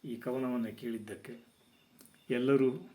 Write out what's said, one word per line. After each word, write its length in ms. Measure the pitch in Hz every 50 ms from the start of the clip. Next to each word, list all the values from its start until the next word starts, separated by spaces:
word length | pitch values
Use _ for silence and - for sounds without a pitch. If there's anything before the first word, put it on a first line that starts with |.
| -
ಈ 100 | 143 120
ಕವನವನ್ನು 600 | 117 - 127 127 131 131 127 123 120 113 110 104
ಕೇಳಿದ್ದಕ್ಕೆ 560 | - 123 120 113 110 104 107 98 - - - 120 117 - _ _ _ _ _ _ _ _ _ _ - - - _ _ _ -
ಎಲ್ಲರೂ 400 | 127 123 123 135 139 135 135 131 127 160 - - -